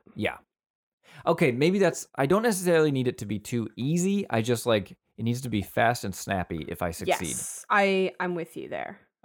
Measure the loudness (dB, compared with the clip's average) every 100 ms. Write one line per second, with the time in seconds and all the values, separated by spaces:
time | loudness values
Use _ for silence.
0 | _ -4 -4 -4 _ _ _ _ _ _
1 | _ -4 -2 2 2 4 2 4 2 2
2 | -6 -2 2 4 2 2 4 4 4 2
3 | 0 -2 -4 -6 -2 -2 -2 -4 -2 0
4 | 2 0 0 0 0 0 2 2 0 -12
5 | _ -4 -2 -2 -2 -2 -2 2 2 2
6 | -4 -8 -4 -4 -2 -6 -6 -4 -4 -4
7 | -2 -2 -2 -6 -10 -12 -2 2 2 2
8 | -2 -4 -6 -6 -8 -12 -10 -8 -10 -14
9 | _ _